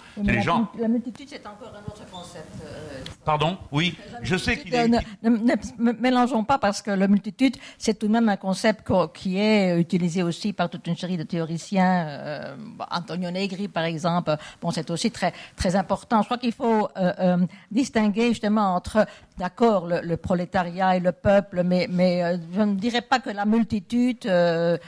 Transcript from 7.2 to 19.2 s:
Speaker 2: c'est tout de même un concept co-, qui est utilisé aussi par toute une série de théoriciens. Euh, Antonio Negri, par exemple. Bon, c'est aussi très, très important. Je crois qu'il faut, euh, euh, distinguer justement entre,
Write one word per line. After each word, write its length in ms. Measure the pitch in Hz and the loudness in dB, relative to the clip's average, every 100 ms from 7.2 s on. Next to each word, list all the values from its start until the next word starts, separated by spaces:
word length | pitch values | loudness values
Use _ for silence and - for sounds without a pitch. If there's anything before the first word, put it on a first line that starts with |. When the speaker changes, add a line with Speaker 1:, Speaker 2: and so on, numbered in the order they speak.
| 214 - 262 - - - | 2 0 0 0 -10 -4
Speaker 2:
c'est 220 | - - | -4 -2
tout 80 | 208 | 0
de 60 | |
même 160 | 233 226 | 2 2
un 80 | 196 | 0
concept 500 | 190 185 220 214 - | -2 0 0 0 0
co-, 220 | 190 165 | 2 2
qui 280 | - 190 185 | -2 -4 0
est 440 | 214 214 185 170 | 4 4 4 2
utilisé 420 | 170 180 175 180 | 2 0 0 0
aussi 300 | 170 160 208 | -2 -2 -4
par 180 | 190 175 | -2 -4
toute 160 | 175 170 | -4 -6
une 100 | 175 | -6
série 200 | 180 180 | -4 -4
de 80 | |
théoriciens. 800 | - 170 160 165 - 196 185 180 156 | -4 -4 -4 -6 -2 2 4 2 0
Euh, 500 | 135 143 147 - 139 - - - | -6 -10 -10 -10 -14 -14 -12 -8
Antonio 440 | 175 156 170 180 | -8 -6 -6 -6
Negri, 340 | 180 196 185 202 | -4 -4 -6 -6
par 160 | 170 | -4
exemple. 540 | 165 160 170 175 160 151 - - | -4 -2 -2 0 0 -4 -6 -8
Bon, 80 | 170 | -6
c'est 220 | 165 156 | -4 -4
aussi 180 | 165 226 | -4 -4
très, 220 | - 240 - - - | -2 -4 -4 -10 -4
très 180 | 190 | 0
important. 480 | 190 - 190 - 220 | 0 0 -4 0 0
Je 40 | 202 | 2
crois 120 | 240 | -2
qu'il 140 | 247 | -4
faut, 360 | - 240 220 202 - | -2 2 2 0 0
euh, 160 | 180 - | -2 2
euh, 280 | 185 180 180 - - | 2 2 0 -4 -4
distinguer 560 | 214 262 226 208 196 240 | -2 0 2 2 2 0
justement 480 | 220 226 214 196 180 | 2 2 2 2 0
entre, 320 | - 220 196 - | 0 2 0 -2